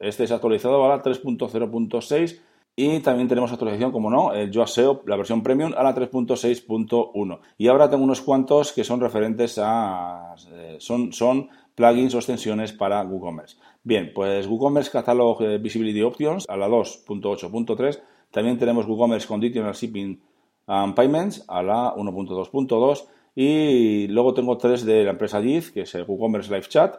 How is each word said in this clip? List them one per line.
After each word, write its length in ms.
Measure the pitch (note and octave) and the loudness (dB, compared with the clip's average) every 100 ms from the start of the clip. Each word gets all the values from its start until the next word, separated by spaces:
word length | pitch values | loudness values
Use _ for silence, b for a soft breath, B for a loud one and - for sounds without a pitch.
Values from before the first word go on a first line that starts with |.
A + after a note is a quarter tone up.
Este 240 | G2+ - | -8 -4
es 60 | A2+ | -2
actualizado 540 | A#2 A2+ G#2+ B2 C#3 | 0 0 0 2 4
a 40 | C3+ | 4
la 140 | C#3 | 2
tres 160 | C3+ B2 | 0 -4
punto 300 | C3 A#2 A2+ | -4 -6 -4
cero 220 | A2 A2 | -4 -4
punto 300 | A#2 A2 A#2 | -4 -4 -4
seis 400 | - D3 E3 E3 b b _ - | -2 0 0 -4 b b _ -2
y 240 | C#3+ D#3 | 0 0
también 260 | C3+ B2 B2 | 0 0 2
tenemos 240 | B2 A#2+ | 0 0
actualización, 400 | A#2+ A2 G#2 B2+ | -4 -4 -2 -2
como 200 | A#2+ G#2+ | -2 0
no, 220 | C3 G3+ | 2 2
el 200 | G2+ G#2 | -2 -2
Yoast 240 | A2 A2 - | 0 0 4
seo, 260 | C3+ C#3 - | 4 2 -2
la 100 | G2+ | -4
versión 260 | G2 A2+ | -2 -2
premium, 300 | A#2 C3+ D#3+ - | 0 0 0 0
a 60 | |
la 100 | C3 | 0
tres 160 | B2 B2 | 0 -2
punto 280 | B2+ A#2+ B2 | -2 -2 0
seis 240 | A#2+ A#2+ | 0 -2
punto 500 | - A2 G#2+ A#2 - | -2 -4 0 0 0
uno. 260 | G#2 F#2+ E2 b - | -4 -6 -8 b 0
Y 100 | A2+ | 4
ahora 240 | C#3 D3 | 6 6
tengo 140 | C#3 | 4
unos 160 | C3+ B2+ | 2 0
cuantos 520 | - C3+ C3 D3 C#3+ | 2 0 4 2 2
que 120 | - | -4
son 160 | A2 B2 | -2 -2
referentes 580 | A#2+ G#2+ A2 A2+ A#2 A2 | 0 0 -2 0 -2 -2
a, 760 | G#2 A#2 G2+ F2+ F2 F2 F2 E2 E2+ | -2 -2 -2 -6 -8 -12 -16 -20 -20
eh, 240 | E2+ E2 D#2+ | -20 -18 -16
son, 340 | - A#2+ A#2+ | -6 -4 -4
son 360 | - A#2+ C3+ C#3 B B | 0 2 2 -4 B B
plugins 400 | - A#2+ A#2+ C3 | 4 6 6 2
o 40 | A#2+ | 0
extensiones 540 | B2 A#2 G#2+ G#2+ G#2+ | -2 -4 -4 -4 -4
para 300 | - G2 G2+ | -4 -2 0
WooCommerce. 540 | F#2+ F#2+ F2 D#2+ - _ b b | -2 -8 -8 -12 -16 _ b b
Bien, 300 | A#2 G#2+ D#2+ | -2 0 0
pues 320 | G2+ G2 G2 G2 | -2 0 0 -2
WooCommerce 460 | A2+ C#3 D3 C3+ | 0 2 0 0
Catalog, 500 | B2+ B2 B2 A#2+ A2 | -2 2 4 4 2
eh, 160 | A2 G#2 | -2 -2
Visibility 440 | G#2+ A2+ A2 G#2 | -4 -4 -2 0
Options 460 | A#2 - D3+ F#3+ - | 0 0 -4 -4 -6
a 80 | G2 | -4
la 120 | G2+ | 2
dos 300 | A#2 - - | 2 0 -8
punto 260 | - G2+ G2+ | -12 -6 -4
ocho 200 | G2+ F2 | -6 -6
punto 240 | A2+ A#2 | -6 -4
tres. 260 | A2 C3+ - b b b | 0 -2 -2 b b b
También 260 | G#2 A#2 A#2+ | -2 0 0
tenemos 300 | A#2+ A#2+ G#2+ | 2 2 0
WooCommerce 400 | A2 A#2 A2 - | 0 2 0 -2
Conditional 480 | G#2+ A#2+ A#2 G#2+ | -2 -2 -2 -4
Shipping 460 | G2 A#2 G2+ G2 F#2+ _ _ _ _ - | -6 -8 -6 -8 -10 _ _ _ _ -4
and 260 | G2 G2 | -2 0
Payments 500 | G#2+ C3+ D#3 G3+ - - | 2 4 2 -2 -8 -8
a 140 | F2+ | -4
la 300 | F#2 A2+ B2 G2+ | 0 0 -2 -4
uno 160 | G#2 | -6
punto 220 | F#2 F#2+ | -6 -6
dos 140 | F#2 F#2 | -6 -4
punto 280 | C#3 C3 A2+ | -4 0 2
dos, 300 | C3 C#3+ b b b | 2 2 b b b
y 720 | - C#3 D#3 D3+ B2+ A2+ G#2 G2+ | 0 2 2 4 4 4 2 2
luego 260 | G#2+ B2+ | 2 2
tengo 220 | B2+ B2 A#2 | 2 0 0
tres 280 | B2 B2 | 2 2
de 200 | A2 A2 | 4 4
la 60 | G#2 | 4
empresa 320 | F#2 G#2+ G#2 | 0 -2 0
Jiz, 300 | A#2 D#3+ E3 | 0 0 -4
que 100 | G2+ | -8
es 120 | F2+ F2 | -8 -8
el 80 | |
WooCommerce 460 | F2 G2 A2+ G#2 G2+ | -6 -2 -2 -2 -4
Live 180 | G2 - | -6 0
Chat, 300 | D3+ F#3+ | 2 2